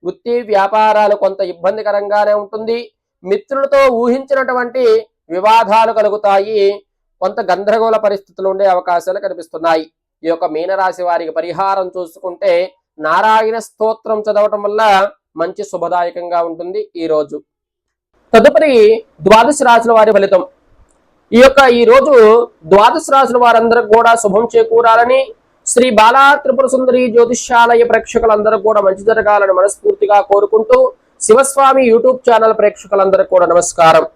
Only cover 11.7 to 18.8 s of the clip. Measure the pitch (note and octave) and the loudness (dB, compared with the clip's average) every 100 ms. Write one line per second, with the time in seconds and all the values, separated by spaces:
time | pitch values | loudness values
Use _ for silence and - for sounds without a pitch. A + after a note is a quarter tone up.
11.7 | G3 F#3 F3+ E3+ - F#3 F3 G3+ F3 F3+ | -4 -6 -10 -14 -12 -14 -6 -2 -2 -2
12.7 | _ _ _ D#3 E3+ A3 A3 A3 A3+ A3 | _ _ _ -4 -2 0 0 0 -6 -10
13.7 | _ A3 A3 - A3 G#3+ G#3 G#3 G#3 G3+ | _ -4 -4 -6 -6 -2 -2 0 -2 -6
14.7 | G#3 A3 F#3+ G3+ _ _ D#3 E3+ F#3+ G3+ | -2 0 2 0 _ _ -10 -10 -8 -12
15.7 | F3+ E3+ F3 F3 F3 F3 E3+ E3+ E3 F3 | -8 -6 -4 -4 -8 -6 -4 -4 -8 -10
16.7 | G3+ G3+ F3 E3 D#3 D3 D3 _ _ _ | -10 -10 -10 -4 -4 -4 -10 _ _ _
17.7 | _ _ _ _ _ _ A3+ A#3+ D4+ D#4 | _ _ _ _ _ _ 2 4 2 2
18.7 | B3 | 4